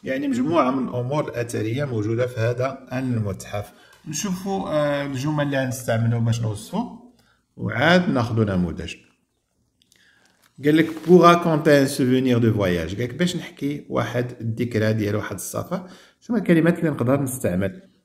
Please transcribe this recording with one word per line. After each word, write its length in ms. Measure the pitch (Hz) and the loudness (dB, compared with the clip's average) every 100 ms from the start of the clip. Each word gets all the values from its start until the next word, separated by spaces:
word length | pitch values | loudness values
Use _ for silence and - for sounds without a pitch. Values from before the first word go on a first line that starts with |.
يعني 240 | 208 135 147 | -6 -4 -2
مجموعة 440 | 123 147 165 131 | -2 0 2 2
من 160 | 139 123 | 0 -4
الأمور 420 | 123 123 151 147 | -4 -4 -2 -4
الأثرية 560 | 120 117 113 107 123 143 | -4 -4 -4 -4 -4 -4
موجودة 420 | 117 104 113 127 | -4 -2 -2 -2
في 120 | 123 | 0
هذا 480 | 113 123 131 131 - | -2 0 -4 -6 -10
المتحف. 800 | 127 131 120 101 92 - 104 104 - - - - | -6 -2 -2 -2 -6 -8 -10 -10 -16 -20 -20 -10
نشوفوا، 640 | 151 208 185 190 196 - | -6 -4 -4 -4 -4 -2
آه، 360 | 151 147 143 143 | 0 0 -2 -4
الجمل 380 | 135 143 151 | -4 -2 -2
اللي 220 | 143 139 127 | -2 0 -2
غنستعملوا 540 | 123 - 117 117 117 | -4 -2 0 2 0
باش 220 | 117 113 | 0 0
نوصفوا، 420 | 110 104 - 185 254 - - _ _ _ _ - | -2 -6 -6 -6 -6 -10 -20 _ _ _ _ -8
وعاد 520 | 92 113 147 180 180 | -6 0 4 4 2
ناخذوا 360 | 135 113 113 107 | -2 0 0 0
نموذج. 500 | 92 87 78 82 - _ _ _ _ _ _ _ _ _ _ _ _ _ _ _ _ 135 | 0 -2 -4 -10 -12 _ _ _ _ _ _ _ _ _ _ _ _ _ _ _ _ 2
قال 120 | 156 | 4
لك 100 | 160 | 2
pour 340 | - 165 180 | -2 6 8
raconter 640 | 170 175 175 156 156 143 135 | 10 8 4 2 6 6 6
un 40 | 139 | 2
souvenir 420 | 127 131 131 120 | 2 2 4 4
de 160 | 117 98 | 4 2
voyage، 380 | 98 87 82 101 | 2 0 -2 -6
قال 80 | |
لك 100 | 123 | -6
باش 220 | 147 175 175 | -2 -2 -2
نحكي 500 | 156 - 135 147 - | -10 -8 -6 -6 -6
واحد 420 | 131 117 123 123 - | -4 -2 -2 -4 -6
الذكرى 520 | 117 110 120 107 107 | -8 -4 -2 0 0
ديال 220 | 110 104 104 | 0 0 -2
واحد 200 | 101 95 | -4 -10
السفر، 540 | - 107 104 180 - - - _ | -8 -8 -6 -8 -8 -20 -20 _
شنو 180 | - 233 | -4 -4
الكلمات 420 | 185 170 160 175 | 2 4 4 2
اللي 100 | 165 | -2
نقدر 320 | 135 120 139 | -2 0 0
نستعمل؟ 600 | 135 - 107 90 98 - - _ | -2 -4 -2 -2 -4 -6 -20 _